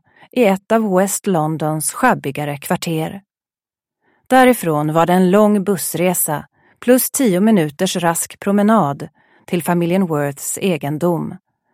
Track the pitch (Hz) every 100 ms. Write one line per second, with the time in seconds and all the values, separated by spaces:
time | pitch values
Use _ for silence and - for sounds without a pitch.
0 | _ _ _ - 220 190 - 226 220 180
1 | 196 - - 175 151 156 151 156 - -
2 | 254 165 143 139 147 143 - 175 - 160
3 | 160 202 - _ _ _ _ _ _ _
4 | _ _ - 262 254 240 175 151 151 160
5 | 170 180 180 202 208 208 185 196 - -
6 | 180 175 - 151 - _ _ _ - 254
7 | - - 262 180 214 214 151 147 190 185
8 | 170 165 - - - 202 208 226 143 143
9 | 156 _ _ _ - 180 165 175 170 185
10 | 185 151 147 143 - - 196 170 143 147
11 | 170 165 156 185 _ _ _